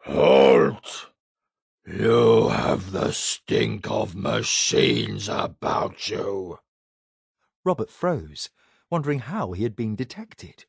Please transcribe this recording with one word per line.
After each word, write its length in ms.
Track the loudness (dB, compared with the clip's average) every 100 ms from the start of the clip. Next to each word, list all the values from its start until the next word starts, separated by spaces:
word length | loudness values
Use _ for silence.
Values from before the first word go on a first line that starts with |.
| -6
Halt! 1040 | 2 6 8 8 6 4 0 -12 -16 -16 _ _ _ _ _ _ _ -14
You 600 | -2 2 4 6 6 4
have 440 | 0 0 -2 -2
the 180 | -4 -2
stink 760 | -2 -4 -6 _ 0 0 -4 -4
of 240 | -4 -4
machines 1160 | -6 -4 -2 -2 -2 0 2 2 2 -2 -6 -8
about 800 | -6 -6 -6 -4 -2 -4 -6 -8
you. 480 | -6 -6 -6 -8 -12 _ _ _ _ _ _ _ _ _ _
Robert 260 | -4 -2 -4
froze, 600 | -4 -2 -2 -4 -14 -16 _ _ _ _
wondering 300 | -6 -2 -4
how 320 | -4 -6 -6
he 100 | -2
had 120 | -4
been 220 | -2 -6 -4
detected. 680 | -8 -10 -18 -18 -20 -20